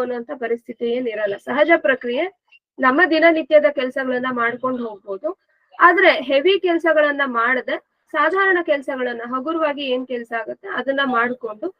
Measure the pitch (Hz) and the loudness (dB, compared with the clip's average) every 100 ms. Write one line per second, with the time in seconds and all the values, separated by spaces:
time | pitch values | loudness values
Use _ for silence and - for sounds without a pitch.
0 | 247 240 233 269 226 233 - 233 240 247 | -2 -6 -10 -8 -4 -6 -8 -6 -4 -4
1 | 247 214 208 202 - 254 302 330 302 254 | -4 -4 -4 -4 -4 0 4 4 2 0
2 | 240 247 370 - _ _ _ - 262 285 | -2 -4 -4 -8 _ _ _ -2 2 4
3 | 359 311 330 320 - 302 294 294 254 269 | 2 4 4 4 4 4 4 0 -4 -2
4 | 254 247 254 247 233 240 254 247 233 196 | -2 -2 -4 -2 -2 -2 -4 -4 -6 -10
5 | 202 196 254 - _ _ _ - 349 359 | -10 -8 -6 -8 _ _ _ 4 4 6
6 | 359 262 247 277 339 392 359 330 330 311 | 4 4 0 2 2 2 2 0 2 2
7 | 294 277 269 233 233 254 247 330 - _ | 2 0 -2 0 0 -2 -4 -8 -10 _
8 | _ 311 311 381 392 359 339 285 269 262 | _ -2 0 2 2 2 0 -2 -2 -6
9 | 247 233 240 262 277 330 302 285 269 254 | -6 -6 -6 -6 -4 -2 -2 -2 -4 -4
10 | 254 240 233 226 214 202 - 254 254 277 | -4 -8 -6 -8 -8 -12 -10 -6 -4 -2
11 | 269 233 233 247 220 214 349 | 0 0 0 -4 -10 -8 -10